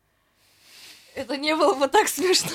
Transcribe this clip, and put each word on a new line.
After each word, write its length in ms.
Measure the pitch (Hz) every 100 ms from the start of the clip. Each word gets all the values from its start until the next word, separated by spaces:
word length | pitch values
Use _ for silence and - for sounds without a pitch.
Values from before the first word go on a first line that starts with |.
| _ _ _ _ _ _ _ - - - _
Это 220 | - 262 269
не 180 | 302 311
было 180 | 294
бы 140 | 269 269
так 200 | 427 -
смешно, 420 | - 359 359 -